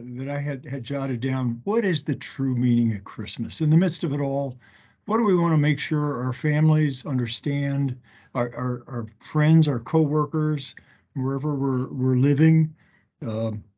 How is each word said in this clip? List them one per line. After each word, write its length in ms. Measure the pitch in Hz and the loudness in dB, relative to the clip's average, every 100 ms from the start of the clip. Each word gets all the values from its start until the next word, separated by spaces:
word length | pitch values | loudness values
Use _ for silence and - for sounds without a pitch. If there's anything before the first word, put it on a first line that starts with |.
| 123 123 | -12 -10
that 120 | 135 | -8
I 120 | 143 | -6
had, 240 | 147 135 | -6 -8
had 200 | 143 139 | -8 -10
jotted 360 | 120 143 135 120 | -6 -6 -4 -4
down. 400 | 131 131 123 117 | -2 -2 -2 -4
What 200 | 196 226 | -2 0
is 180 | 202 160 | 0 -2
the 120 | - | -2
true 400 | - - - 135 123 | -6 -8 -6 -2 0
meaning 380 | 123 120 117 | 2 4 2
of 100 | 101 | -2
Christmas? 560 | - - 98 - 101 - | -8 -12 -10 -8 -8 -2
In 100 | 151 | 4
the 60 | 160 | 4
midst 280 | 185 - | 4 0
of 80 | 160 | -4
it 80 | 143 | -2
all, 380 | 139 139 135 127 _ _ _ _ - | -2 -4 -4 -10 _ _ _ _ -4
what 120 | 226 | 0
do 60 | |
we 100 | 220 | 2
wanna 220 | 180 170 156 | 2 4 4
make 200 | 147 143 | 2 0
sure 440 | - 151 147 123 | -2 -2 -2 -2
our 80 | 127 | -4
families 720 | 123 151 151 156 156 151 127 165 | -2 0 2 4 4 2 -2 -4
understand, 920 | 127 113 - 147 143 143 139 135 131 _ - _ | -4 -2 -4 -4 -2 -2 -2 -2 -4 _ -20 _
our, 200 | 131 120 | -4 -4
our, 300 | - 127 123 - | -4 -6 -6 -8
our 200 | 123 110 - | -10 -10 -14
friends, 480 | - 151 151 160 156 | -4 2 6 6 6
our 120 | 120 | 0
coworkers, 920 | - 160 143 151 143 156 151 147 - - - _ _ | 0 2 2 0 0 -2 -2 -2 -6 -16 -20 _ _
wherever 400 | 131 131 135 151 | -4 -2 -2 -2
we're, 340 | 139 135 127 127 | -2 -2 -2 -4
we're 280 | 139 131 127 | -2 2 4
living? 580 | 143 139 160 160 160 - _ _ _ _ 127 | 4 6 6 6 4 -2 _ _ _ _ -8
Um, 380 | 110 113 104 - | -4 -4 -6 -12